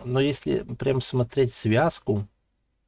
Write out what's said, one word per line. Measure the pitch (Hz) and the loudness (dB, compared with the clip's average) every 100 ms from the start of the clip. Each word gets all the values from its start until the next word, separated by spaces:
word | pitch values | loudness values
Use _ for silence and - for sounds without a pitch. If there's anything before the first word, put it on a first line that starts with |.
но | 120 127 | -4 0
если | 139 139 - 131 - 120 | 0 0 -2 -2 -4 -4
прям | 139 131 | 0 0
смотреть | - 131 120 - 123 | 0 -2 0 0 0
связку | - 113 113 160 - - 104 101 _ _ _ _ _ | 0 2 4 2 0 -2 -2 -2 _ _ _ _ _